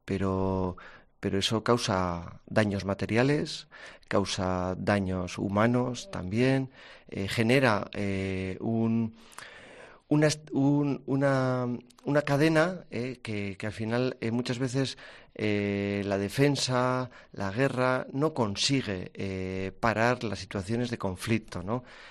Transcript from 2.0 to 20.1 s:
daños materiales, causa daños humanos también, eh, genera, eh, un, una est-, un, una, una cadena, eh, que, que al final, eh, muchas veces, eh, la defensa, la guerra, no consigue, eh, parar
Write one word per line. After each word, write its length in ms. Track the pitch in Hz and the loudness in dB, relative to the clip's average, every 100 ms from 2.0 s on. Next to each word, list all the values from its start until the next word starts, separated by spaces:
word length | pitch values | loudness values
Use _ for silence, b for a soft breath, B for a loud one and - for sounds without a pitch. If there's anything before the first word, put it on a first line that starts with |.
| 90 85 85 - - | 2 -2 -8 -16 -2
daños 380 | 110 104 98 | 2 2 2
materiales, 840 | 92 98 98 110 135 151 160 - - B B B B | -2 -2 0 2 4 2 -2 -8 -14 B B B B
causa 680 | 104 95 - 92 92 90 95 | 0 0 0 0 0 -2 -2
daños 600 | 98 101 92 92 90 - | 2 2 2 -2 -4 -4
humanos 720 | 101 101 113 123 127 123 - | 0 4 4 4 0 -6 -10
también, 600 | 90 90 107 131 135 131 B B B B | -8 -4 2 2 2 -2 B B B B
eh, 200 | - 95 | -6 -4
genera, 600 | - 113 135 131 101 - | 2 4 6 6 4 -2
eh, 600 | - 101 95 95 95 95 92 | -4 -2 -2 -2 -2 -4 -4
un, 540 | 113 113 113 113 110 B B B B B B B B B - | -2 2 2 2 0 B B B B B B B B B 0
una 180 | 151 151 | 4 4
est-, 240 | 147 - | 2 -2
un, 520 | - 139 143 143 127 - | 2 4 4 2 -2 -2
una, 640 | 135 139 135 131 127 123 120 - - | 0 2 2 2 0 -2 -4 -10 -10
una 180 | - 147 | 0 2
cadena, 600 | 135 139 160 160 170 180 - | 2 4 4 4 4 0 -8
eh, 300 | 110 127 120 | -6 -6 -6
que, 340 | - 104 101 95 | -6 -4 -6 -6
que 100 | 107 | -8
al 60 | |
final, 440 | 101 110 120 127 - | -4 -2 0 0 -2
eh, 100 | 113 | -2
muchas 280 | 120 123 120 | -2 -2 -2
veces, 400 | 131 131 131 - B B B - | -2 0 -2 -4 B B B -4
eh, 640 | 107 104 101 101 101 101 98 | 0 2 2 0 0 0 0
la 120 | 98 | 0
defensa, 920 | 101 - 143 135 - 127 127 127 127 B B | 0 2 2 2 0 0 2 0 -4 B B
la 180 | - 98 | -8 -4
guerra, 560 | 107 135 120 127 131 - | 0 0 2 2 0 -2
no 220 | 135 156 | -2 0
consigue, 760 | 151 107 101 - 139 113 92 95 | 0 -2 0 0 0 0 -4 -6
eh, 580 | - 98 95 92 95 95 - | -8 -6 -4 -4 -4 -6 0
parar 420 | 117 104 117 | 0 4 2